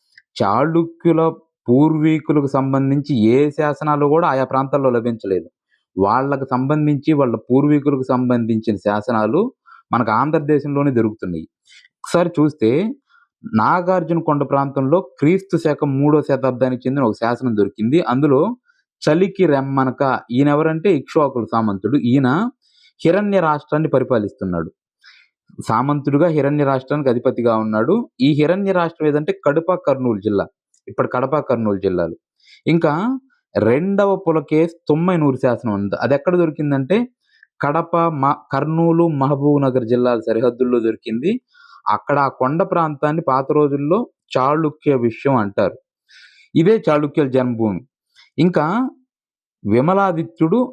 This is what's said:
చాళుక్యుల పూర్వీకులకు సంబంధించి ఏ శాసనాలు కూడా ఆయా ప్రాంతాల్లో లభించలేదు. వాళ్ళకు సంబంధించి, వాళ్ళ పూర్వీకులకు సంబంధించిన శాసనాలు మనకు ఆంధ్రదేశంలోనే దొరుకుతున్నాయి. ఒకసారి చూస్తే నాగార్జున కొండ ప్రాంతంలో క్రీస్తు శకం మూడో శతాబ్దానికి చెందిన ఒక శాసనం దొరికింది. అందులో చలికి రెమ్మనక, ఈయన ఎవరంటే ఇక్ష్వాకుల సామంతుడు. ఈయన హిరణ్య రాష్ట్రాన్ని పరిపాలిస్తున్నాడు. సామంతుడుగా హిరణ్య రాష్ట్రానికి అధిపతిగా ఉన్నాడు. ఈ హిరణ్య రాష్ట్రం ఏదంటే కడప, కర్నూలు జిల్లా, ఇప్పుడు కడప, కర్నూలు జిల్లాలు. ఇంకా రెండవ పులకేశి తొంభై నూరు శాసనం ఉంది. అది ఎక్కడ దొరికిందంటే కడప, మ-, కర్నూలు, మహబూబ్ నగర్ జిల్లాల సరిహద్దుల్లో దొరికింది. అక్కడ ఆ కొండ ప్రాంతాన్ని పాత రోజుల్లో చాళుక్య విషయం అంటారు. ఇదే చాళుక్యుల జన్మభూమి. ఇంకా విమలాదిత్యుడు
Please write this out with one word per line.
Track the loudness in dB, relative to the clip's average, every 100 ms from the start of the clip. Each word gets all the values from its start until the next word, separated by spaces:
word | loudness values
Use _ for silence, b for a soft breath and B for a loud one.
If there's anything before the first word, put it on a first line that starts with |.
| b b _ -4
చాళుక్యుల | 0 0 0 0 -2 -2 0 2 0 -2 _ _ 0
పూర్వీకులకు | 4 4 2 0 0 0 0 0 -2
సంబంధించి | 0 0 0 0 0 2 4 4
ఏ | 2 0
శాసనాలు | -4 -2 -2 0 2
కూడా | 2 2
ఆయా | 0 0
ప్రాంతాల్లో | -2 -2 0 0 0
లభించలేదు. | -2 -4 -2 -4 -4 _ _ _ _ -2
వాళ్ళకు | 0 0 0 -4 -2
సంబంధించి, | -2 0 0 0 0 0
వాళ్ళ | 2 2 -2 0
పూర్వీకులకు | 2 2 2 0 -2 -2
సంబంధించిన | -2 0 0 0 -2 -2 -2 -2
శాసనాలు | -2 -2 -2 0 0 -2 -6 B B _
మనకు | -2 0
ఆంధ్రదేశంలోనే | 0 0 0 0 0 0 -2 0 2
దొరుకుతున్నాయి. | 0 -2 -8 -8 -10 _ b b b _
ఒకసారి | -4 0 0 0
చూస్తే | 0 2 0 2 -2 -6 b b b _
నాగార్జున | -6 -2 0 0 0 -2 0 -2 0
కొండ | -2 0
ప్రాంతంలో | 0 -2 -2 0 0 -2 -2
క్రీస్తు | 2 2 0 -4
శకం | -2 -2 -2 0
మూడో | 2 2 2
శతాబ్దానికి | -2 -2 -2 -2 -2
చెందిన | -4 -2 -2
ఒక | -2
శాసనం | -2 -2 -2 0
దొరికింది. | -2 -2 0 0 0
అందులో | 0 2 2 0 -4 _ _ _ _
చలికి | 0 2 0 0 0
రెమ్మనక, | 0 0 0 -2 0 -2 -2 -2 0
ఈయన | 2 2
ఎవరంటే | 0 0 0 0
ఇక్ష్వాకుల | 0 0 0 0 -4
సామంతుడు. | -2 -2 -2 -2 0 2
ఈయన | 2 2 0 -2 -6 b b b _
హిరణ్య | 0 2 2 0 0
రాష్ట్రాన్ని | -2 -2 -2 0 0
పరిపాలిస్తున్నాడు. | 0 0 -2 -6 -6 -4 -6 -10 _ _ b b b _ _ -12 -2
సామంతుడుగా | 0 0 -2 0 2 2 2
హిరణ్య | 0 0 0
రాష్ట్రానికి | -2 -2 -2 0
అధిపతిగా | -2 -2 -2 0 0
ఉన్నాడు. | 0 0 0 0 -4 -2
ఈ | 0 2
హిరణ్య | 0 0 -2 -2
రాష్ట్రం | -2 -2 -2
ఏదంటే | 0 -2 -4 -2
కడప, | -2 0 -2 0
కర్నూలు | 0 0 -2 -2
జిల్లా, | -2 -2 _ _ _ -10
ఇప్పుడు | -6 -4
కడప, | -2 -2 -2 -2
కర్నూలు | -2 -2 -2 -2
జిల్లాలు. | -2 -4 -6 _ b b b 0
ఇంకా | 2 2 0 -2 -6 -8 _ _ -2
రెండవ | 2 2 0 0 2 0 0
పులకేశి | -2 0 0 0 -2 -2
తొంభై | 0 2 2
నూరు | 0 0
శాసనం | 0 0 -2 -4
ఉంది. | -4 -4
అది | 0 0
ఎక్కడ | 0 0
దొరికిందంటే | 0 -2 -2 -2 0 -2 -2 _ b b b -6
కడప, | -2 -2 -2 0 0 0
మ-, | 0 -2 -4
కర్నూలు, | -4 -2 0 2 2 2 0
మహబూబ్ | 0 0 2 2 2
నగర్ | 0 0
జిల్లాల | 0 2 0 0
సరిహద్దుల్లో | 0 0 0 0 0 0
దొరికింది. | -2 -6 -4 -2 -4 -8 b b b -4 -4
అక్కడ | 0 0
ఆ | 0 -2
కొండ | -2 0 -2
ప్రాంతాన్ని | -2 -2 -2 -4 -2 0
పాత | 0 0 2
రోజుల్లో | 2 0 0 -2 -2 _ _
చాళుక్య | -2 0 0 -2 -2 -2 0 0
విషయం | -2 0 0
అంటారు. | 0 -2 -2 -4 _ _ b b b b b 0
ఇదే | 2 2 2
చాళుక్యుల | 0 0 -2 0 0
జన్మభూమి. | 0 -2 -2 -4 -8 _ _ b b 0
ఇంకా | 0 2 0 -2 -4 -8 _ _ _ _ _ _
విమలాదిత్యుడు | -2 0 2 2 0 -2 -6 -2 0 0 -2